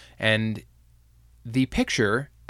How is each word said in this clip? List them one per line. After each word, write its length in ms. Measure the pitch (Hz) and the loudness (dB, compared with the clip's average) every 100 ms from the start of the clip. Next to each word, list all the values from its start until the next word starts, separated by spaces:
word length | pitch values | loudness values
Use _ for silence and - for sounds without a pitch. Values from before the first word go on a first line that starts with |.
| - - | -20 -2
and 440 | 110 110 110 107 - _ _ _ _ _ - - | 2 2 0 -4 -10 _ _ _ _ _ -20 -20
the 220 | 117 127 | -4 -2
picture, 640 | 131 - 254 - 104 117 143 _ | 0 -2 -2 0 0 0 -4 _